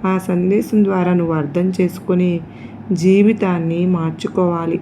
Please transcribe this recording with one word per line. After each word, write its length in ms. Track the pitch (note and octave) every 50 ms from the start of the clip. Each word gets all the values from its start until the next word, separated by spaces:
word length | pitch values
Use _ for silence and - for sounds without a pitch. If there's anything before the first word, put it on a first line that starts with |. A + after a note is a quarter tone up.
| -
ఆ 120 | F#3+ F#3+ F#3
సందేశం 640 | F3+ - F3+ F3 F3+ F#3 G3 G#3+ A#3 - - G#3+ G#3
ద్వారా 280 | G3 F#3+ F#3 F3 F3 F3+
నువ్వు 220 | F3 E3+ E3 E3
అర్థం 380 | D#3 D3 D3 C#3+ F3 F3+ F#3+ F#3 -
చేసుకొని 600 | F#3 F3+ - - - - F#3 F3+ F3+ F3+ F3 E3+ E3 - - - - - - - - - F#3+
జీవితాన్ని 920 | E3 D#3+ F#3 F#3+ G3 G3+ G#3+ A3+ G#3+ G#3+ F#3 F3+ E3+ E3 E3 E3 E3+ F3+
మార్చుకోవాలి. 920 | F3+ F#3 E3+ D#3+ D#3+ D#3+ - - - - - F#3 F3 F3 E3+ E3 E3 E3 -